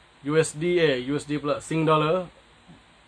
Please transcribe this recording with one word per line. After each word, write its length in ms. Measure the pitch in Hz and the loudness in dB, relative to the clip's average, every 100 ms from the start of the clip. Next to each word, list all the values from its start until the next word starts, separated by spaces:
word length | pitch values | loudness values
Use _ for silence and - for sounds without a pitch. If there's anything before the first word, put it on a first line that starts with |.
| _ _ 139 | _ _ 0
U 80 | |
S 240 | 156 151 151 | 0 0 -2
D, 240 | 175 175 | 0 2
eh, 160 | 160 127 123 | 2 2 -2
U 80 | |
S 160 | 143 - | -4 -4
D 80 | 147 | -4
pula, 240 | 143 110 | -2 -4
Sing 240 | - 160 156 | -4 -2 2
dollar 400 | 156 151 180 175 - _ - - - _ _ | 2 2 0 -4 -16 _ -20 -20 -20 _ _